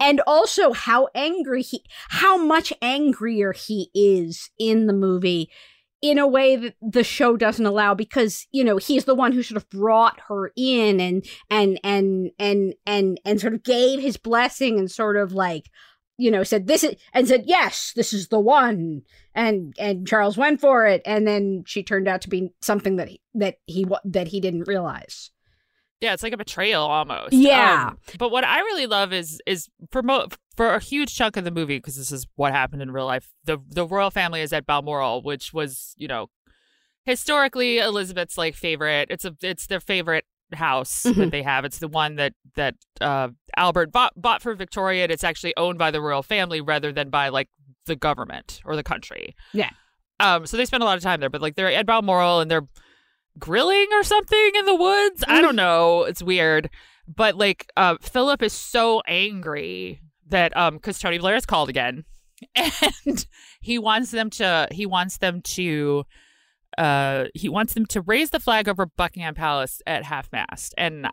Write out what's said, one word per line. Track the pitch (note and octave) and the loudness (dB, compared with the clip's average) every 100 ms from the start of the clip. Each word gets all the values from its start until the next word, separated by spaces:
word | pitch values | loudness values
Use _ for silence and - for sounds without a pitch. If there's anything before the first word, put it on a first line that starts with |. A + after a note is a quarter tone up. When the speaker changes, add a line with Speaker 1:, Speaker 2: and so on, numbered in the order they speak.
Speaker 1:
and | C#4+ C#4+ - | 2 4 4
also | D4+ A4 - E4 | 4 4 4 2
how | A#3 - A#3 C4+ | 2 2 2 2
angry | A#3+ D4 F4+ C4+ B3+ | 0 -4 -4 -2 -4
he, | - A#3 - - - | -4 -8 -12 -20 -8
how | - F#4+ F#4+ | 2 4 4
much | D#4 D#4+ D#4+ - | 4 2 0 -4
angrier | A#3+ C#4 D4 - A3+ A3 G3 | -2 0 0 0 -2 0 -2
he | - - G#3+ F3+ | -2 -6 -6 -4
is | G3 G3+ F#3+ E3 E3+ - _ | 2 4 4 0 -6 -14 _
in | A3 A3 G#3+ | 2 4 4
the | |
movie | G3 F#3+ F3+ F3+ F3 D#3+ - - _ _ _ | 2 2 2 2 0 -4 -10 -20 _ _ _
in | D4 C#4+ | 2 4
a | C#4+ | 4
way | C4 C4+ C4 | 6 6 4
that | A#3 - | 0 -8
the | A3 A#3+ | -2 0
show | A3+ - B3 A#3 | 0 2 2 4
doesn't | A3 A3 G#3+ | 2 2 0
allow, | G3+ G#3 | 2 2
because, | G3 A3+ C4+ A3 - - | 2 0 0 0 -2 -6
you | C4+ | 0
know, | B3 G3+ | 2 2
he's | - C#4 | 2 0
the | - | 2
one | C4 B3 | 2 4
who | B3 | 0
sort | A#3+ G#3 | -2 -8
of | - | -8
brought | G3 G#3+ A3 A3+ - - | -2 4 6 4 2 -8
her | G3+ F#3 - | -6 -6 -2
in | C4 B3 G#3+ F#3+ | 0 2 4 2
and, | F3+ F#3 - - _ | 2 -2 -4 -18 _
and, | G#3+ G3+ F#3+ | 2 2 2
and, | G3+ G3+ G3 F#3+ F3+ - | 0 0 2 0 -4 -4
and, | G3+ G3+ F#3+ - - | 0 2 0 -4 -2
and, | G#3 F#3+ F3+ | 0 0 0
and | - G3+ | -2 0
sort | G#3+ | 0
of | A#3 | -4
gave | - B3 B3 C4+ | 0 2 4 2
his | C4+ - | -2 -4
blessing | A3+ A#3 B3 - C4+ G#3+ | -2 0 0 0 0 2
and | F#3+ | -2
sort | - G#3+ G#3 | -2 0 0
of, | G3 | 0
like, | F#3+ F3+ E3 - _ - _ _ - | 0 -2 -4 -10 _ -20 _ _ 0
you | A#3+ | 2
know, | G3+ | 2
said, | F#3+ A3 F#3+ | 2 0 2
"This | D#4 | 2
is," | D#4 - _ | 2 -4 _
and | B3+ A#3+ | 0 4
said, | B3+ A#3+ | 4 4
"Yes, | F4+ A3+ - - | 2 2 -2 -8
this | - - | -4 -2
is | G3+ E3+ | -4 0
the | G#3+ | 2
one." | G#3 D4 B3 G#3 E3 D3 - _ _ - | 4 6 4 0 -4 -8 -12 _ _ -2
And, | A3+ G3+ D#3+ - | 0 0 -4 -6
and | G#3 F#3+ | -4 -4
Charles | F#3 A3 G3+ G#3 | 0 2 2 2
went | C#4+ D4+ | 0 4
for | C#4+ B3+ | 6 6
it. | G#3+ G3 | 6 4
And | - G#3+ G#3+ | 2 0 2
then | G#3 G3+ F#3+ | 2 0 -4
she | - G#3 | -6 -8
turned | F#3 G3 F#3+ | -2 -2 0
out | F#3+ | -2
to | F#3+ | -2
be | F#3 F#3 - | -4 -4 -6
something | - G#3 G3 F#3+ | -2 -2 0 -2
that | D#3+ | -4
he, | - _ | -12 _
that | A3+ G3 - - | -4 -4 -4 -8
he | E3+ | -4
wa-, | F#3 G3 | -2 -4
that | G3 F#3 E3+ | -2 -4 -2
he | G3 | -4
didn't | F#3 E3+ E3+ | -4 -4 -4
realize. | G3 E3 - - - - _ _ _ _ _ _ _ | -4 -4 -10 -14 -20 -20 _ _ _ _ _ _ _
Speaker 2:
Yeah, | A3+ | -4
it's | F#3 | -4
like | A3+ | -4
a | A3 | -6
betrayal | G#3 - G3+ F#3 | -8 -4 0 0
almost. | D3+ D3+ D3+ - - | 0 0 -2 -6 2
Speaker 1:
Yeah. | B3+ C#4 C4+ B3 F3 - | 6 8 8 6 4 0
Speaker 2:
Um, | - - F3 | -8 -18 -6
but | A#3+ | -2
what | A#3+ | 0
I | B3+ D4 | 2 0
really | G#4 F#4+ B3 | 0 -4 -2
love | G3+ G3 | 0 0
is, | F#3 D#3+ D#3+ - | -2 -6 -10 -6
is | F#3+ - _ E3 | -6 -8 _ -8
for | C4 | -4
mo-, | B3 C4+ - - _ - | 0 0 -2 -10 _ -2
for | A3+ | 0
a | G3+ | 0
huge | - C#4+ D4 | -2 -4 -4
chunk | - A3+ G#3+ | -2 -2 -2
of | |
the | F3 | -6
movie, | E3+ D3+ C#3 | -4 -4 -6
'cause | - | -8
this | C3+ B2+ | -12 -10
is | C#3 B2 | -10 -12
what | - C#3 | -4 0
happened | C#3 B2+ C#3+ | 0 -2 -4
in | C3 | -8
real | C3 C3 | -6 -4
life, | C3 - _ | -6 -8 _
the, | - D3+ C#3 | -6 -6 -6
the | D3+ E3+ | -6 -4
royal | G3 G3 | -2 -2
family | G3 F3 E3 | -2 -4 -4
is | D#3 | -4
at | D#3 C#3+ | -4 -2
Balmoral, | C#3+ D3 D3 C3 B2 | -2 -2 -2 -2 -2
which | C#3 C#3+ - | -6 -10 -8
was, | D#3 D3 C3 - - | -6 -6 -8 -16 -16
you | C#3+ | -10
know, | B2 G#2 _ _ _ _ _ _ _ | -8 -10 _ _ _ _ _ _ _
historically | - B3+ - D4 C4+ C4 B3 A#3 | -6 -4 0 0 0 0 0 0
Elizabeth's, | A3 G#3 F#3 F3+ F3 - | 0 -2 -6 -6 -6 -4
like, | D#3+ - | -6 -4
favorite. | E3+ D#3 D3+ D3 D3 | -6 -4 -2 -2 -2
It's | - | -6
a, | F#3 D3+ | -10 -8
it's | F#3 F3+ - | -8 -8 -8
their | F#3+ | -8
favorite | - F#3+ E3 D#3+ - _ _ | -4 -4 -2 -4 -4 _ _
house | D3+ D#3+ C3 C3 - | -6 -2 -2 -4 -4
Speaker 1:
Mm-hmm. | B3 G3+ | -2 0
Speaker 2:
that | F3+ | 0
they | D3 | 0
have. | C#3 C3+ C#3 | -2 -2 -4
It's | - | -10
the | D#3 | -6
one | D#3 D3+ D3 | -2 -4 -2
that, | C#3+ - C3 - | -6 -6 _ -4
that, | C#3 - _ - | -4 -6 _ -6
uh, | D3 C#3 B2+ A#2+ - - | -2 -2 -4 -8 -8 0
Albert | F3+ F3 D#3+ | 0 2 0
bought, | B3 B3 - | 0 0 0
bought | A#3 - | -2 -2
for | A#3+ | -4
Victoria, | G#3 F#3 G#3+ F#3+ F#3 | -10 -10 -4 -2 0
and | F3 | -2
it's | E3 | -2
actually | F3 E3 F3 - | -4 -4 -8 -2
owned | F3 F3 | -2 0
by | D#3+ | -2
the | D3+ | -2
royal | D3+ C#3 | -2 -4
family | C3+ G#3+ F3+ D#3+ | -2 -2 -2 -4
rather | D3 D3+ D3 | -2 -2 -2
than | C#3+ C#3 | -6 -4
by, | D3 C#3 | -2 0
like, | C3+ C#3 _ C#3 _ - | -2 -6 _ _ _ -8
the | D3+ | -4
government | D3+ C#3+ A#2 B1+ - - | -2 -4 -8 -12 -16 -18
or | - D3+ | -8 -8
the | |
country. | - - - - G1+ - - | -6 -8 -10 -16 -16 -18 -8
Speaker 1:
Yeah. | G#3 F3 - _ _ _ _ | -4 -4 -6 _ _ _ _
Speaker 2:
Um, | G3+ F3 D#3+ | 2 2 0
so | A3+ | -4
they | |
spend | B3 B3+ | -2 0
a | A3+ | 0
lot | F#3 | 0
of | |
time | F#3 E3 | 0 -2
there, | C#3 | -2
but, | C#3+ | -4
like, | D3+ | -6
they're | D3 F#3+ | -2 0
at | F3+ G#3+ | 0 2
Balmoral | A3+ G#3 F3+ F3 F3 | 0 2 2 4 2
and | D#3+ | 2
they're | E3 C#3+ - _ _ _ _ _ - | 0 -2 -16 _ _ _ _ _ -16
grilling | D#3+ G3 E4 G4 G4+ | -2 0 2 2 4
or | G#4 | 2
something | G4 G#4 G4+ G#4+ G#4+ | 4 2 2 4 4
in | G4+ | 2
the | G4 | 2
woods. | F#4 F4+ G4+ G4+ F#4 - | 2 4 4 2 0 2
I | B3 | 4
don't | E4 | 6
Speaker 1:
Mm. | A#3 | 4
Speaker 2:
know. | F3+ E3 E3+ E3+ | 4 4 4 4
It's | - F3 | 0 -4
weird. | F3+ F#3 D#3+ D#3 D3+ - - _ - | -2 2 2 2 -2 -12 -20 _ -18
But, | D#3+ A3 F3+ | 0 0 2
like, | G3+ F3+ - - | 0 0 -4 2
uh, | F#3 E3+ | 2 2
Philip | - B3+ C4+ C#4+ | -4 0 0 0
is | G#3+ | -2
so | - - A#3+ A#3 A3 - | -4 -4 0 2 0 0
angry | F3 G3+ G3 D#3+ D3 - - F#2 C#3 - _ D#3 | -2 -2 -4 -8 -8 -8 -10 -12 -14 -20 _ _
that, | F#3 E3 - | 2 2 2
um, | E3+ D3+ | 0 0
'cause | - F#3+ | -10 -6
Tony | F#3 E3+ | -4 0
Blair | F#3 A3 | 0 0
is | - | 0
called | F3+ C#3+ | 0 0
again, | C3 B2 B2+ - - _ | -2 -4 -6 -14 -20 _
<laughs> | _ - | _ -6
and | B3 D#4+ - D4 - - - - _ - _ | -2 -2 0 -2 0 -4 -4 -8 _ -20 _
he | G#3+ A#3+ | -4 -2
wants | G#3+ G#3+ B3+ | 0 0 0
them | A3+ A3 | -4 -6
to, | - G3 E3 D3 | -2 0 2 0
he | D#3+ G#3 | -4 -4
wants | F#3 F3+ - | -2 -4 -2
them | F#3+ F3 | -4 -4
to, | - - F3 D3+ D3 C#3+ C#3 _ _ _ _ _ _ - | -8 -4 -2 -2 0 -2 -4 _ _ _ _ _ _ -2
uh, | D#3 C#3 C#3 C3+ C3 | 0 2 0 -2 -4
he | - E3 | -6 -4
wants | F3+ A3+ | -2 -2
them | A3+ A3 | -2 -2
to | G#3 | -4
raise | F3 A3+ D#4 | 0 0 0
the | D#4+ | -2
flag | - A3 G#3 | 0 0 0
over | F#3+ F3 | -2 -4
Buckingham | - F3 - E3 | -2 -4 -4 -10
Palace | C#3+ D#3+ C#3+ C3 - - | -4 -2 -2 -4 -8 -6
at | D#3+ | -6
half | C#3+ D3 - | -6 -10 -8
mast. | A#2 - - - - | -8 -8 -10 -10 -6
And, | E3+ D#3 C#3 | -6 -4 -4